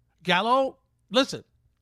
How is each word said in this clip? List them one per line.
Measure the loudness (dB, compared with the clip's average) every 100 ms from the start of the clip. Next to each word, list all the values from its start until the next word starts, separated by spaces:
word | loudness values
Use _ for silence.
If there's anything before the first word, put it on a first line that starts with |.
| _ _
Gallo, | -2 0 2 0 0 -6 _ _ -4
listen, | 0 0 -4 -16 _ _ _